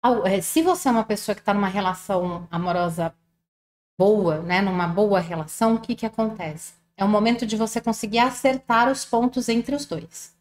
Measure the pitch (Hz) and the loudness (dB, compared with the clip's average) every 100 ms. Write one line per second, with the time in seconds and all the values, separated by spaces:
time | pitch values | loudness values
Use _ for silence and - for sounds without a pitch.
0 | 240 240 185 190 170 320 330 349 269 233 | 2 2 2 0 0 2 2 2 2 0
1 | 214 208 - 202 - 202 196 190 190 170 | 0 -4 -4 -4 0 0 0 0 -2 -4
2 | - 190 180 175 175 170 180 175 175 165 | -2 -2 -2 -6 -8 -4 -2 0 -2 -2
3 | 165 - _ _ _ _ _ _ _ - | -4 -6 _ _ _ _ _ _ _ 2
4 | 190 214 180 156 170 180 196 180 170 170 | 4 4 2 -2 0 0 2 0 0 2
5 | 208 190 170 170 156 - 226 226 226 233 | 2 2 0 -6 -8 0 2 2 -2 -6
6 | 220 - 220 214 165 156 - _ _ - | -4 -2 -4 -4 -8 -10 -16 _ _ -2
7 | 196 208 220 240 233 214 220 233 226 220 | 2 4 4 0 -2 -2 -2 -2 -4 -4
8 | 214 226 247 269 269 262 - 226 247 262 | -2 2 2 2 0 -2 0 2 2 0
9 | - 233 247 254 233 233 226 285 285 165 | -2 0 0 -2 0 -2 0 -4 -4 -10
10 | 170 - - _ | -10 -18 -20 _